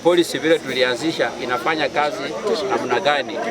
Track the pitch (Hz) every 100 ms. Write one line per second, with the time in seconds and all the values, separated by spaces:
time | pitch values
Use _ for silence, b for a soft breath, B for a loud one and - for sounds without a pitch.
0 | 165 175 - - 151 160 135 127 127 120
1 | 160 156 120 117 127 127 160 156 139 151
2 | 147 143 139 143 143 113 - 120 123 120
3 | 143 143 117 - -